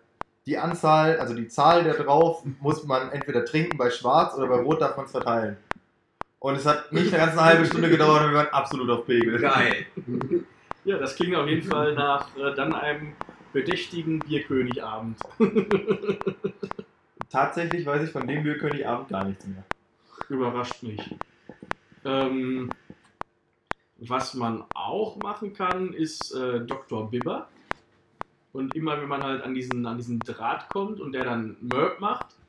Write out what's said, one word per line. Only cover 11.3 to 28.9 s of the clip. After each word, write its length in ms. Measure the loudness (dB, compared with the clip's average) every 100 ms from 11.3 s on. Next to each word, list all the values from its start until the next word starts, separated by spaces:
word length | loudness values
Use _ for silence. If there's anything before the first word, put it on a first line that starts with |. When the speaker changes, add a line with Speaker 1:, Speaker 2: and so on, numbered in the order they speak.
| 2
Speaker 3:
auf 100 | 2
jeden 160 | 0 0
Fall 240 | 2 2
nach, 400 | 2 2 0 -2 -4
äh, 160 | -4
dann 180 | -2 -2
einem 380 | -2 -2 -4 -6 -12 -14 -16 -6
bedächtigen 680 | -2 0 -2 -4 -6 -2 -2
Bierkönigabend. 1000 | -2 -4 0 -2 0 -4 -8 -8 -8 -10 -8 2
<laughs> 640 | 2 2 2 0 2 -2 -2 -4 -4 -6 -8 -8 -12 -12 -14 _ _ -16 -4
Speaker 1:
Tatsächlich 560 | 0 0 0 -2 -2 0
weiß 180 | 0
ich 60 | 0
von 160 | -4 -4
dem 160 | -2
Bierkönigabend 640 | -2 -2 -2 -2 -2 -4 -4
gar 160 | -6
nichts 220 | -4 -6 -10
mehr. 160 | -14 -10 -12 _ _ _ -16 -8
Speaker 3:
Überrascht 540 | -2 -2 -2 -6 -8
mich. 320 | -10 -10 -10 -12 -14 _ -20 -20 -12 -12 _ _
Ähm, 640 | -4 -2 -2 -2 -4 -4 -6 -10 -16 -20 _ -18 -18 _ _ _ -14 -14 _ -18
was 360 | -6 -4 -4
man 300 | -4 -4 -4 -8
auch 420 | -8 -6 -2 -4 -4
machen 340 | -8 -6 -8
kann, 400 | -4 -2 0 -2
ist, 400 | -4 -4 -4 -6
äh, 260 | -4 -2 -2
Doktor 500 | -4 -8 -6 -6 -4
Bibber. 380 | -4 -4 -6 -10 _ -12 -12 _ _ _ -18 -18 _ _
Und 220 | -8 -6
immer 260 | -4 -4